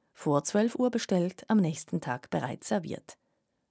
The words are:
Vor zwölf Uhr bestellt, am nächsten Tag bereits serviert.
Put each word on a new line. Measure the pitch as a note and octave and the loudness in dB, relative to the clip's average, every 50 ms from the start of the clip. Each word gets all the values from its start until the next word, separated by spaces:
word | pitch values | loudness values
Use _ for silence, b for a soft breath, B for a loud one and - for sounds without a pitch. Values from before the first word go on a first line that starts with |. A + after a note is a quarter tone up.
| _ _ _ | _ _ _
Vor | - - D#3 C#3+ C#3+ - | -4 0 2 2 2 2
zwölf | - - G#3 A3+ A#3 - | 2 2 2 2 2 2
Uhr | - B3 B3 | 0 0 0
bestellt, | A#3 A3+ - - G3 F3+ F3 F#3+ - - - | 0 -2 0 0 2 2 2 0 -2 -6 -2
am | - A3 | 2 4
nächsten | G#3 F3 D#3 D#3 - - - F3 D#3+ | 4 4 2 0 -4 -6 -4 -6 -4
Tag | - C#3 B2 - - - | -2 -4 -6 -6 -4 -4
bereits | - D#3+ B2+ - - - - | -4 -4 -2 -4 -6 -8 -4
serviert. | - A3 F#3+ D#3 C#3 - - - - - _ _ _ _ _ _ _ _ _ _ _ | -2 -2 -2 -2 -4 -8 -10 -10 -16 -20 _ _ _ _ _ _ _ _ _ _ _